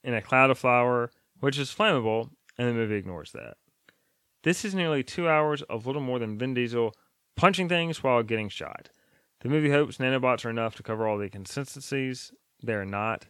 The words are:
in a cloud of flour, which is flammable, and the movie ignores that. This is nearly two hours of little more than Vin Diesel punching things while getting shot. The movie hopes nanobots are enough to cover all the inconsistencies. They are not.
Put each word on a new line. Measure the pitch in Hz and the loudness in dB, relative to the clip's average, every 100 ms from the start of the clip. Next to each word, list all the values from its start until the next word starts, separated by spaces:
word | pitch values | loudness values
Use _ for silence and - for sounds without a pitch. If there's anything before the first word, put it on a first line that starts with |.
in | 135 | -4
a | 113 | -4
cloud | - 131 135 | 2 6 6
of | 131 | 4
flour, | 127 123 123 123 120 _ _ - | 4 4 4 2 -2 _ _ -4
which | 139 139 | -2 -2
is | 135 | -4
flammable, | - 214 143 110 113 120 - _ - | 0 2 2 2 0 -4 -10 _ -4
and | 123 | -2
the | |
movie | 117 110 104 | 0 0 -2
ignores | 92 87 - | -4 -10 -12
that. | - 60 - _ _ _ _ _ _ _ _ | -14 -16 -18 _ _ _ _ _ _ _ _
This | 160 180 214 | -2 0 -2
is | |
nearly | 190 170 143 | -2 0 0
two | 127 - 170 | -2 -2 2
hours | 156 151 147 | 4 4 0
of | - 113 120 | -4 -8 -4
little | 143 | -4
more | 131 127 | -2 -2
than | 110 107 | -4 -4
Vin | 127 | -4
Diesel | 123 120 120 113 - _ _ _ | -2 -2 0 -2 -4 _ _ _
punching | - 185 185 175 | 4 4 4 0
things | 175 165 156 | 0 0 -2
while | 131 120 | 2 2
getting | 113 110 104 | 2 -2 -4
shot. | - - - - _ _ _ _ _ | -8 -12 -12 -18 _ _ _ _ _
The | 123 | -2
movie | 151 147 | 2 4
hopes | 143 147 - | 2 2 0
nanobots | 131 131 127 117 | 0 2 2 0
are | 117 | -2
enough | 113 113 - | -2 -2 -4
to | |
cover | - 110 110 | -6 -2 0
all | 104 | 0
the | |
inconsistencies. | 101 101 95 - 135 139 - 139 131 127 - - _ _ | -4 -8 -10 -8 -10 -10 -6 -4 -4 -6 -12 -20 _ _
They | 117 | -4
are | 107 | -2
not. | 98 101 107 107 | -2 -2 -2 -4